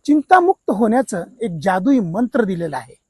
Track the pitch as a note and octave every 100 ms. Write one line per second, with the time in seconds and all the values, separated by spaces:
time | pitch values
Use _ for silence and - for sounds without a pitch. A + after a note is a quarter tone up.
0 | - D4+ - F#4 F4 - - G3+ A3 A#3+
1 | - F#3 E3+ - A3+ E3 E3+ F#3 G3 C4+
2 | F3+ F#3 B3 C4+ G#3 F3+ E3+ C3+ - -
3 | _